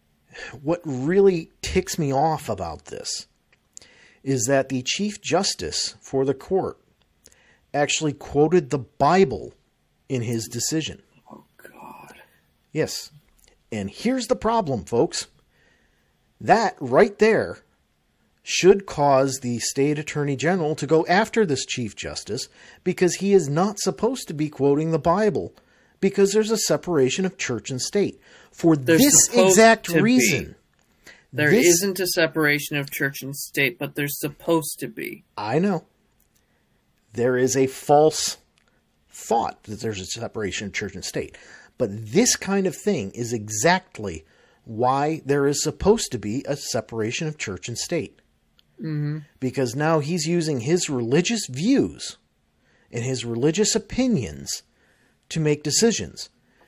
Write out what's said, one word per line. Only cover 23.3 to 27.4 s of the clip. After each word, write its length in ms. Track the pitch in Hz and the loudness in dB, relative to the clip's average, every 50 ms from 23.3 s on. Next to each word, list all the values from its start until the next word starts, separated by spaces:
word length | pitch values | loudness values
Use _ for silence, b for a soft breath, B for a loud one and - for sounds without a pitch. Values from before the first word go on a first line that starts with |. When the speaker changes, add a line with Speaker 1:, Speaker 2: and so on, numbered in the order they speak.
| 202 | 4
Speaker 1:
is 160 | 190 156 139 | 4 4 4
not 300 | 143 160 185 214 214 - | 2 0 0 0 -2 -2
supposed 480 | - - 143 - - 240 269 247 - | -4 -4 -4 -2 -2 -2 -2 -4 -8
to 80 | - 170 | -10 -6
be 140 | 143 151 143 | -6 -6 -6
quoting 420 | - - 135 143 143 151 160 165 | -2 0 2 2 4 2 2 0
the 80 | 160 156 | -2 0
Bible 560 | - 170 170 202 220 208 151 110 87 82 b b b b b b b b b b | 2 2 2 2 2 2 0 0 -4 -6 b b b b b b b b b b
because 320 | - 190 - 202 196 196 196 | -2 0 2 4 2 4 4
there's 180 | 220 220 208 | 2 2 2
a 60 | 226 | 0
separation 680 | 208 - - 160 143 - 180 175 147 131 127 - - 190 | -2 0 0 0 0 0 0 2 4 4 4 2 0 -2
of 140 | 185 185 | -4 -4
church 320 | - | -6